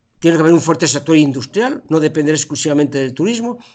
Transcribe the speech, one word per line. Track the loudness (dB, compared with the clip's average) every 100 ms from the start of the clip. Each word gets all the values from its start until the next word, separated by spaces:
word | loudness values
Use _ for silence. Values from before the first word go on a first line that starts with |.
| _ _
Tiene | 0 4
que |
haber | 4
un | 4
fuerte | 2 -2 -2
sector | -2 2 2
industrial, | 2 -2 -6 -4 -2 -4 -2
no | 0
depender | 0 0 -2
exclusivamente | -2 -4 -6 -2 0 0 -2
del | -4
turismo. | -2 -2 -2 -6 -10 -14